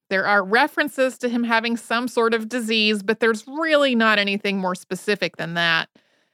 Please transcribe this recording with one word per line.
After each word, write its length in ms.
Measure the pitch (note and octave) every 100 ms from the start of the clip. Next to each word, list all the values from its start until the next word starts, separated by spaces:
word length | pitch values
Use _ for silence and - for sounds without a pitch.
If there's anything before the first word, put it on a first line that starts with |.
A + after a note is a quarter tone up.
| -
There 160 | F#3+ G3
are 180 | G#3
references 720 | F#3+ A#3 D4 F4 D4 - C4 A#3+
to 100 | B3
him 160 | A#3+ A#3
having 320 | A3+ A#3 A#3
some 320 | - A#3 B3
sort 240 | A#3+ A3+
of 160 | A3+ A3
disease, 540 | B3 A3 A3+ G#3+ G#3
but 180 | G3 A3
there's 260 | A3+ A3 C4+
really 480 | C#4+ D#4+ D4 C#4 A#3
not 240 | A3 G#3
anything 380 | G3+ G3 G#3 G3
more 180 | F#3 F#3
specific 600 | - F#3 - G3+ E3+ -
than 160 | E3
that. 340 | E3+ E3+ E3 - _ _ _ _